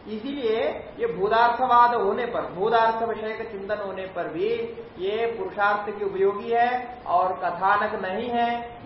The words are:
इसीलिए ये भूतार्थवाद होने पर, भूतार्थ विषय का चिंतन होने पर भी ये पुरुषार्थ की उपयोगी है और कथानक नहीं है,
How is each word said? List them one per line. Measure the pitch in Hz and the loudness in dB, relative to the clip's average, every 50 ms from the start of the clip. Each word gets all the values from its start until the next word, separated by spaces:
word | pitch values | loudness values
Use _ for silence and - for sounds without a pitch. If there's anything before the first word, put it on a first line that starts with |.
| - 202 | -12 -10
इसीलिए | 220 214 220 277 277 285 247 220 220 233 277 311 - - - - - 202 | -8 -8 -6 -6 -6 -2 0 0 0 2 0 0 -2 -4 -10 -12 -6 -4
ये | 233 | -2
भूतार्थवाद | 226 170 180 190 220 226 226 240 233 233 240 262 247 240 247 247 240 240 | -2 0 0 2 4 4 6 6 4 4 2 2 4 8 8 8 8 6
होने | 220 196 196 226 247 240 | 2 2 0 0 0 -2
पर, | - 185 156 | -2 -4 -4
भूतार्थ | - - 156 175 202 226 233 226 226 226 226 226 | -6 -6 -4 -2 0 2 4 4 4 4 2 0
विषय | 233 226 208 208 214 220 | -2 -2 -2 -4 -6 -6
का | 214 220 220 | -6 -8 -8
चिंतन | - 202 196 196 196 208 202 202 | -8 -8 -10 -6 -6 -6 -4 -4
होने | 190 185 185 190 | -6 -6 -8 -8
पर | 185 - 175 160 151 | -8 -6 -6 -6 -4
भी | 156 170 196 226 233 226 226 233 - - - - - 170 | -2 -2 0 0 0 -2 -2 -6 -8 -10 -14 -14 -10 -4
ये | 185 196 214 226 233 | -2 -2 0 0 -2
पुरुषार्थ | 233 226 190 185 180 - 208 202 208 208 208 - 214 202 208 | -2 -2 -4 -6 -6 -2 0 2 2 2 0 -2 -6 -6 -4
की | 208 | -4
उपयोगी | 190 - 185 196 202 208 233 233 233 | -2 0 2 2 2 2 0 -2 0
है | 233 233 240 247 247 247 247 - - - - | 2 2 4 2 2 -2 -4 -8 -12 -12 -4
और | - 170 180 185 185 | 0 2 2 2 2
कथानक | 190 - 185 170 170 170 190 196 208 220 214 214 214 190 | 0 -2 -4 -4 -2 0 2 4 4 4 2 0 -2 -4
नहीं | 190 185 190 220 247 247 | -4 -4 -4 -4 -2 -2
है, | 240 233 233 240 240 240 - - - - - | 0 0 0 0 0 -4 -6 -10 -12 -14 -14